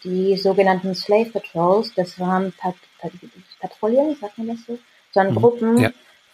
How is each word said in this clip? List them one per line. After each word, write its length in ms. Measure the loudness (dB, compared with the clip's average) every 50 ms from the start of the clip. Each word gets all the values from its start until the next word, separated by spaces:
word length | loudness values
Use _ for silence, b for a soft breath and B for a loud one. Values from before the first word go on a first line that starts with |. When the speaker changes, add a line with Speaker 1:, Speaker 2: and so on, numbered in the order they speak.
| -8
Speaker 1:
die 320 | -4 -2 0 0 0 0 2
sogenannten 580 | 0 2 2 4 4 2 2 0 -2 -4 -6
Slave 360 | -6 -2 0 2 2 2 0
Patrols. 640 | -4 -8 -10 -8 -4 0 2 2 2 2 0 -2 -4
Das 220 | -4 -4 -4 -6 -6
waren 360 | -4 -2 -2 -2 -2 -4 -6
Pat-, 220 | -8 -8 -8 -8 -8 _ _ _ _
Pat-, 120 | -14 -14 -14 -16 -20 -20 -20 -20 -20 _ -16 _
Patrouillen, 560 | -14 -14 -10 -6 -2 0 2 2 2 0 -2
sagt 220 | -6 -10 -12 -10 -10
man 100 | -8 -8
das 120 | -8 -10 -10 -12
so? 120 | -14 -14 b b b b b b 0
Das 120 | 2 2
waren 80 | 2 2
Speaker 2:
Mhm. 60 | 4
Speaker 1:
Gruppen 380 | 4 4 2 2 2 2 4 4
Speaker 3:
Ja. 120 | 2 2 b b b b b b _ _